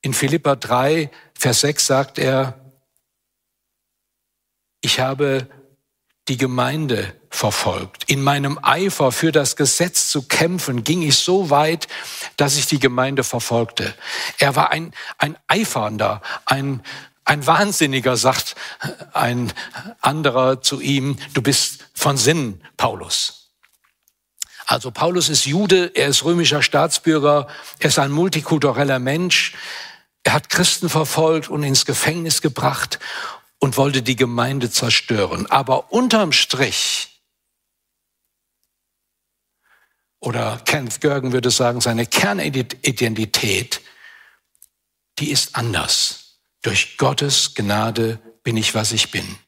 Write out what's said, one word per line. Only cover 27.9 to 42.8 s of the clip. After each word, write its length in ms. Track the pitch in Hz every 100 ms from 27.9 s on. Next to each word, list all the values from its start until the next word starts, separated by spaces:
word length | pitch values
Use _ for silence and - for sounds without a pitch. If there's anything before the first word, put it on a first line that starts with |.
| -
ein 120 | 139
multikultureller 880 | 147 185 165 - 160 143 120 143 131
Mensch. 520 | 127 151 180 - - - - - - - _ _
Er 100 | -
hat 160 | 151 -
Christen 400 | - 180 - 180
verfolgt 600 | 156 151 - 160 160 151
und 140 | 151
ins 240 | 143 135 -
Gefängnis 560 | 131 - 165 165 -
gebracht 560 | 156 - 139 135 - - - - - - _ _
und 160 | 139 127
wollte 260 | 139 135
die 140 | 120 123
Gemeinde 560 | 127 120 123 139 120
zerstören. 760 | - 120 120 - 110 95 90 98
Aber 460 | 135 131 131 -
unterm 400 | 226 247 220 185
Strich, 880 | - - 127 131 - - - - _ _ _ _ _ _ _ _ _ _ _ _ _ _ _ _ _ _ _ _ _ _ _ _ _ _ _ _ _ _ _
oder 420 | - 117 110 117
Kenneth 360 | - 151 123 -
Gergen 300 | 151 143 127
würde 220 | 127 123
sagen, 280 | - 123 120
seine 260 | 120 117 117
Kernidentität, 1800 | - 196 202 147 135 123 -